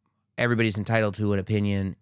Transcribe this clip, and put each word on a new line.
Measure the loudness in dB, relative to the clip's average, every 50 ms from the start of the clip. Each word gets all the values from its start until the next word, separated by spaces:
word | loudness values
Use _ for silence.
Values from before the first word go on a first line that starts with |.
| _ _ _ _ _ _ _ -2
everybody's | 0 2 2 2 2 0 0 -2
entitled | -2 0 0 2 2 0 0
to | -2 0 0
an | 0 0
opinion, | 0 0 0 0 0 0 0 -2 -2 -4 -6 -8